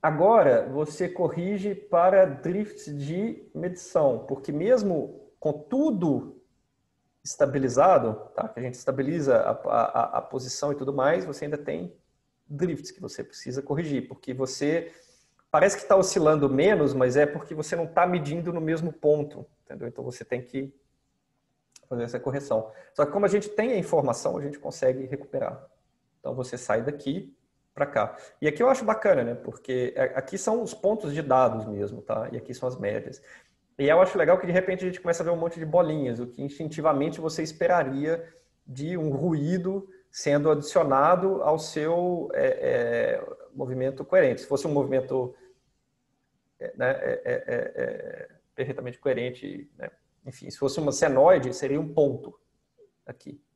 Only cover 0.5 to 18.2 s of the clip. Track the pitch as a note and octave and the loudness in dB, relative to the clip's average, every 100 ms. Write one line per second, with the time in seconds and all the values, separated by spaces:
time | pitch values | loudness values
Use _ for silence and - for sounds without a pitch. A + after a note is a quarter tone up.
0.5 | A#2+ B2 C3+ D3+ - F3+ - E3 D3+ F3+ | 6 2 -4 -4 -4 -6 0 -2 0 -4
1.5 | G3+ G3+ G3 - E3+ F3+ F#3+ F#3 C3 E3 | -4 -4 -6 0 4 6 8 6 4 -4
2.5 | F#3 G#3 - - C#3+ C#3 F3 A3+ - - | -4 -4 -8 -12 -10 -6 -4 -4 -6 -14
3.5 | - F3 F3+ - F3 D3 A2+ - C3+ - | -8 -8 -8 -2 2 4 2 -4 -8 -6
4.5 | C#3+ F#3 B3 G3+ E3 - - - _ D#3 | -4 2 4 4 -2 -4 -12 -20 _ -4
5.5 | D3 - C4 D4+ G#3 E3+ B2 - - _ | -4 -4 0 0 2 0 0 -4 -18 _
6.5 | _ _ _ _ _ _ _ - - C#3 | _ _ _ _ _ _ _ -14 0 0
7.5 | C3+ C3+ A#2+ E3+ E3+ A#2 G#2+ - - - | 2 0 4 6 6 4 -4 -8 -8 -8
8.5 | - B2 - - C3 C#3 E3+ C3+ A#2 - | -6 -10 -6 -4 -2 -2 -2 4 4 4
9.5 | - - A2+ A2+ - - - - C3+ B2 | -2 0 0 2 0 0 -2 -4 -8 -8
10.5 | - D3 C#3+ C3 C3+ C3+ F3 E3+ C#3 D3 | -4 -4 -2 -4 0 2 2 -2 -8 -8
11.5 | D3 D3 D3+ - - _ _ _ _ _ | -8 -6 -8 -8 -14 _ _ _ _ _
12.5 | D3 F3 D3+ - - F#3 - - - - | -4 -4 -4 -10 -14 -14 -12 -14 -12 -10
13.5 | B2+ C#3 C#3+ E3 C#3 B2 B2+ - B2+ C3 | -8 -4 -4 -2 -4 -6 -14 -10 -6 -6
14.5 | - C#3+ E3 E3 - _ _ _ _ _ | -2 -2 -2 -4 -16 _ _ _ _ _
15.5 | D3+ F#3 G3 - G3 F#3 F#3+ D3+ D#3 C#3+ | 4 4 2 4 6 6 4 4 4 4
16.5 | C3+ - F3 D3 C3 B2+ C3 D3 D3 - | 4 4 6 2 4 4 4 2 0 -10
17.5 | D#3 D3+ E3+ E3 E3+ F3+ F3+ | -10 -4 -4 0 2 4 2